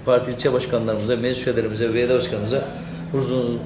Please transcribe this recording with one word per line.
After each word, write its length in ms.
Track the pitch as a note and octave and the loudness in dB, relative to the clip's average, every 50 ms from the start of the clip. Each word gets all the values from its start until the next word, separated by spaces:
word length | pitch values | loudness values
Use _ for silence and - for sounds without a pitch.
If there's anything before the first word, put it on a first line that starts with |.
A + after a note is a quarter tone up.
| - | 4
parti 260 | C3+ B2 B2 A#2+ B2+ | 4 4 4 4 0
ilçe 220 | A#2+ A#2 - C#3+ | -4 0 0 2
başkanlarımıza, 640 | B2+ B2+ - - B2 A#2 A2 A2 A2 G#2 G#2 A2+ B2 | 2 2 0 0 0 0 0 0 0 0 0 0 0
meclis 300 | A2+ A#2+ B2+ B2+ B2 - | 0 2 0 0 0 0
üyelerimize, 420 | B2+ A#2 A2+ A2 G#2+ G#2+ G#2+ A#2 A2+ | 0 0 0 0 0 0 0 0 0
belediye 300 | A2+ A#2+ B2 B2 B2+ B2 | 2 2 2 4 4 2
başkanımıza 460 | - - B2 G#2 G#2 A2 B2+ C#3 - - - - - - - - - - | 2 0 -2 -2 -2 0 0 -2 -2 -4 -8 -10 -10 -10 -10 -10 -8 -4
huzur-, 460 | - C3+ C3 A#2+ B2+ B2+ A#2+ A#2+ A#2+ A#2 A#2 | -2 -2 0 0 0 0 0 0 -2 -4 -4